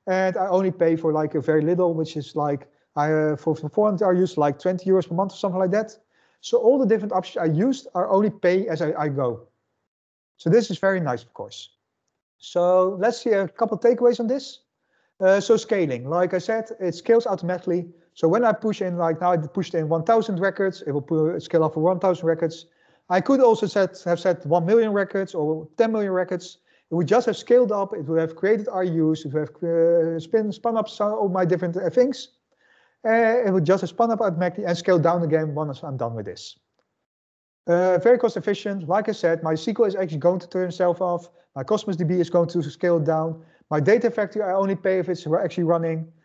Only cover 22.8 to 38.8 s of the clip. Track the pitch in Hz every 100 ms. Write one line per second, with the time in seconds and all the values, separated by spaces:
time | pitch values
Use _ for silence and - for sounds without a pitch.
22.8 | _ _ _ 185 180 269 247 220 202 208
23.8 | 185 - 175 170 190 175 147 170 170 226
24.8 | 220 202 196 196 190 170 151 160 151 -
25.8 | 226 220 202 185 180 180 - - _ _
26.8 | _ 165 151 226 240 - - 240 233 208
27.8 | 196 202 147 160 160 165 190 226 208 190
28.8 | 185 165 156 156 143 151 151 - 170 165
29.8 | 165 170 165 165 160 220 214 - 233 220
30.8 | 214 - 208 220 202 185 180 175 175 175
31.8 | 180 254 254 - - _ _ _ _ _
32.8 | _ _ 220 226 226 240 214 185 151 190
33.8 | 196 - 233 220 214 165 180 180 190 175
34.8 | 190 180 165 175 165 160 156 147 151 131
35.8 | 156 131 117 117 101 87 - - _ _
36.8 | _ _ _ _ _ _ _ _ - 175
37.8 | 185 175 233 240 233 190 185 196 208 196